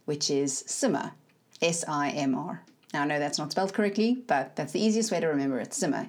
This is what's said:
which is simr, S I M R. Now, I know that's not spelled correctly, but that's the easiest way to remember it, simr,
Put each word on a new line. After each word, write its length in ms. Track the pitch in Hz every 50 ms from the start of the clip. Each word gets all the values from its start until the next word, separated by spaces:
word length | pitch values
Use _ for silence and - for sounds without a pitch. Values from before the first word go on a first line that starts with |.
| _
which 240 | - 147 147 - -
is 340 | 147 139 143 143 139 - -
simr, 480 | - - - - 254 175 - - - - - _ _ _ _ _ _ - -
S 240 | - 170 170 170 -
I 220 | - 151 147 143 143
M 260 | - 147 139 135 131
R. 280 | - 147 143 - 165 - - - _ _ - -
Now, 80 | 151 143
I 20 |
know 140 | 147 151 147
that's 200 | 147 147 151 -
not 140 | 151 147 -
spelled 220 | - 190 190 190
correctly, 500 | - 214 202 202 220 214 226 247 254 -
but 300 | - 151 139 135 - -
that's 160 | - 151 143 -
the 100 | - 214
easiest 300 | 220 214 220 226 220 190
way 80 | 170
to 80 | 160 160
remember 320 | 151 143 139 139 131 120
it, 100 | 104 -
simr, 380 | - - 190 156 131 113 -